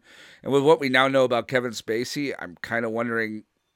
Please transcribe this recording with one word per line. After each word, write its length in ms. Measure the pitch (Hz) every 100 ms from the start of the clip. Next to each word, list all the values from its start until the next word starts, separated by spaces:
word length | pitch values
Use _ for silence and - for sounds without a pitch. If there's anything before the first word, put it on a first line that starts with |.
| _ - - -
and 100 | 123
with 100 | 139
what 180 | 143 160
we 80 | 139
now 200 | 131 135
know 160 | 135
about 220 | 127 120 110
Kevin 260 | 127 123
Spacey, 600 | 110 - 113 123 147 139 -
I'm 180 | 90 82
kinda 260 | - 117 113
wondering 540 | 113 120 113 110 107 - _ _